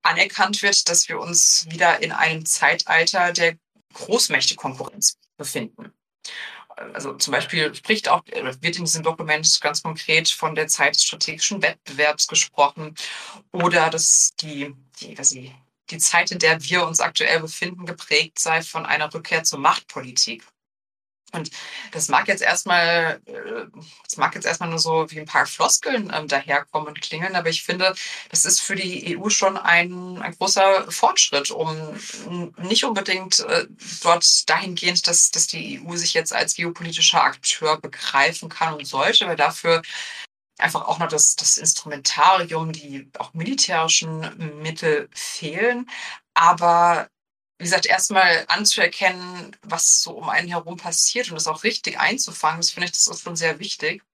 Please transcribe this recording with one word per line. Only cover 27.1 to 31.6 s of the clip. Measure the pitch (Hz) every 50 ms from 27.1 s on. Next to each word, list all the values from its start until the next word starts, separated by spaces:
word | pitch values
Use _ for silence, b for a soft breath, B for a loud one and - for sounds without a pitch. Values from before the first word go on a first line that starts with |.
| - 156 170 190 190
aber | 180 165 165
ich | 160 - -
finde, | - 175 180 185 190 190 B B B B B B B
das | - - -
ist | - 196 -
für | - - 190
die | 190 190 180 180 - - 170 175
E |
U | 170 190 214
schon | - - - 190 190
ein, | - - - 170 175 175 180 180 180 180 180 180 175
ein | - 175 165
großer | _ - 185 - 202 190 196 196 185 - -
Fortschritt, | - - - 226 - - - - - 143 143 -
um | - -